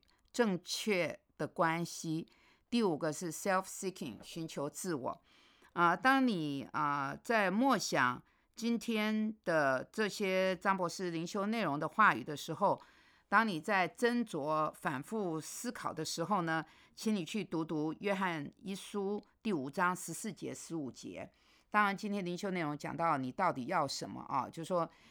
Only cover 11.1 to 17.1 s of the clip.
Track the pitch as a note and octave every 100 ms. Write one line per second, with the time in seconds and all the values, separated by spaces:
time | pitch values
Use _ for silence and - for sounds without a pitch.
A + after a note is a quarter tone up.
11.1 | E3 F3 G#3 G3+ A3+ F3 D3 D#3 - G3+
12.1 | B2 C3 C#3+ - D3+ F#3+ B2+ - - _
13.1 | _ - G3+ A3 D#3 F3+ G3 E3+ - A#3+
14.1 | A#3+ A#3 D#3+ D3 D#3 D#3 - F3 C3+ -
15.1 | A3 F3+ D#3+ - - A#3+ A#3 - D#3+ D#3
16.1 | - E3+ G3+ E3 D#3+ - - - - A3